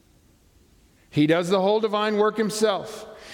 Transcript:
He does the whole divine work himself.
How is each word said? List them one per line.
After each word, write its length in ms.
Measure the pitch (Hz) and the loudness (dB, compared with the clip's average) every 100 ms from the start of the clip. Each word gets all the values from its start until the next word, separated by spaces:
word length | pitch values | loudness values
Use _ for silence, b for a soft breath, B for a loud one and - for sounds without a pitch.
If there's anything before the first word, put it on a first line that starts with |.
| _ _ _ _ _ _ _ _ b b b | _ _ _ _ _ _ _ _ b b b
He 180 | 147 151 | 0 2
does 220 | 165 175 | 2 2
the 120 | 190 | 0
whole 200 | 196 214 | 2 2
divine 360 | 220 208 214 208 | 0 -2 0 2
work 200 | 214 214 | 2 0
himself. 680 | 214 - 214 180 139 - - B B | -2 0 0 0 -6 -14 -16 B B